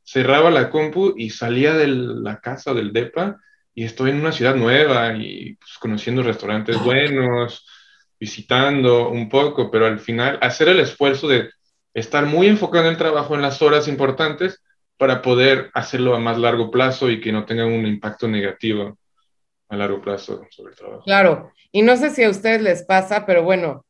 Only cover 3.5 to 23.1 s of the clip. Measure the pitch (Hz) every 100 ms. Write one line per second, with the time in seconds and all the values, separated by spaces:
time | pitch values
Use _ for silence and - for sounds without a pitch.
3.5 | _ _ - 113 - 131 143 156 - 120
4.5 | 135 117 135 151 123 113 110 104 92 -
5.5 | - - - 113 107 - 127 120 104 101
6.5 | 107 107 113 117 131 147 135 127 120 120
7.5 | - _ - _ _ _ _ 107 - 104
8.5 | 127 139 143 123 120 117 120 110 135 143
9.5 | 143 110 110 110 107 - 117 127 - 123
10.5 | - 156 185 131 - 139 135 156 123 110
11.5 | _ _ _ _ 113 113 147 143 156 202
12.5 | 208 185 175 165 165 160 151 143 147 143
13.5 | 131 151 151 147 139 135 131 160 139 185
14.5 | - _ _ _ _ 131 123 127 123 131
15.5 | 131 135 127 - 123 123 117 117 113 117
16.5 | 117 110 123 127 123 131 113 110 107 107
17.5 | 117 113 113 110 104 107 107 117 107 98
18.5 | - 113 104 101 104 _ _ _ _ _
19.5 | _ _ 101 101 98 101 98 - - -
20.5 | - 98 _ 98 104 196 196 190 147 -
21.5 | _ _ 202 226 247 294 247 220 196 220
22.5 | 226 214 175 - 190 190